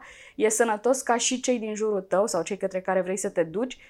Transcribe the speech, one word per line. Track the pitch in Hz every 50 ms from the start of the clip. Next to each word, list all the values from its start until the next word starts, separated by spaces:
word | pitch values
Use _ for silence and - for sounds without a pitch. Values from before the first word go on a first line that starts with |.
| - - - - - - -
e | - 202 214
sănătos | 214 - 240 226 214 208 - 240 269 262 -
ca | - 240
și | 233 233 - 254 247
cei | 254 - 247 240
din | 214 220 214
jurul | 208 220 220 208 196
tău | 185 - - 180 208
sau | 233 - 180 165
cei | - 214
către | 185 - 190 190 185
care | 185 - 190 185
vrei | 180 180 190
să | 208 - 202
te | 196 - 170
duci | 165 160 190 240 254 - - - -